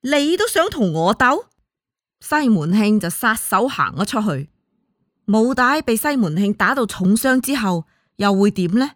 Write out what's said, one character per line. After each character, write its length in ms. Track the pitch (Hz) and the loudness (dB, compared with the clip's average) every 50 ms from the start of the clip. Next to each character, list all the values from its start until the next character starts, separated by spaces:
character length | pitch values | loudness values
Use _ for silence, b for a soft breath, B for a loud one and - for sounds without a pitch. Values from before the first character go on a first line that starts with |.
你 380 | _ 247 285 294 285 294 339 359 | _ 0 0 0 2 0 0 0
都 100 | 415 466 | -2 -2
想 220 | - - - - | 0 0 0 0
同 200 | - 330 226 185 156 | 0 -2 -2 0 0
我 220 | 160 160 180 226 | 0 0 0 2
鬥？」 320 | - 262 247 269 349 480 _ _ _ _ _ _ _ _ _ _ _ _ _ _ _ | 2 2 2 2 0 -4 _ _ _ _ _ _ _ _ _ _ _ _ _ _ _
西 280 | - - - 302 302 254 | -8 -4 -2 0 2 2
門 220 | 220 180 147 156 | 2 2 2 0
慶 280 | 180 214 214 208 214 214 | 0 2 2 2 2 0
就 120 | 185 170 | 0 -4
撒 240 | 170 - - 233 220 | -8 -4 -2 -2 -2
手 340 | 226 - - - 190 226 269 | -2 -4 -2 -2 0 0 -2
行 260 | 262 - - 95 - | -2 -2 -4 -4 -2
咗 100 | - 196 | -4 -6
出 240 | - - 233 214 208 | -4 -2 -2 -2 -2
去。 180 | 156 131 139 - _ _ _ _ _ _ _ _ _ _ _ _ _ _ _ - | -2 -4 -6 -10 _ _ _ _ _ _ _ _ _ _ _ _ _ _ _ 0
武 240 | 202 220 220 247 262 | 2 2 2 2 2
大 280 | 233 254 247 277 311 - | 0 0 2 0 0 0
被 140 | - 233 | -2 -2
西 200 | 220 - 302 294 | 0 0 -2 0
門 180 | 269 220 170 151 | 0 0 0 0
慶 160 | 170 202 202 202 | 0 0 0 0
打 180 | - 202 185 262 | 0 0 0 0
到 140 | 277 233 | 0 -2
重 300 | 202 - - 185 185 202 | -4 -4 -2 0 2 2
傷 240 | 226 - 262 254 262 | 2 2 2 0 0
之 160 | 240 - 277 | 0 -2 -4
後， 280 | 269 220 196 180 170 160 _ _ _ _ _ _ | -2 -2 -2 -2 -4 -6 _ _ _ _ _ _
又 180 | _ 202 202 202 | _ 0 0 2
會 160 | 190 202 208 208 | 4 2 2 2
點 180 | 196 180 170 180 233 | 0 -2 0 0 0
呢？ 140 | 262 285 294 | 0 -2 -4